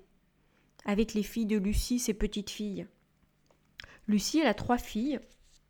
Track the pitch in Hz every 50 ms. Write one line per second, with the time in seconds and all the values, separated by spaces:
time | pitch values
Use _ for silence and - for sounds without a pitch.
0 | - _ _ _ _ _ _ _ _ _ _ _ _ _ _ - - - 202 202
1 | 226 226 - 214 196 - - 233 226 196 220 214 185 202 214 - - - 247 240
2 | - - 196 208 208 214 - 208 196 - - - 214 208 196 175 170 - _ _
3 | _ _ _ _ _ _ _ _ _ _ _ _ _ _ _ - - - - -
4 | - - 208 202 - - - 311 320 240 202 - - - 240 240 - - - 214
5 | 233 294 277 - - - - _ _ _ _ - _ _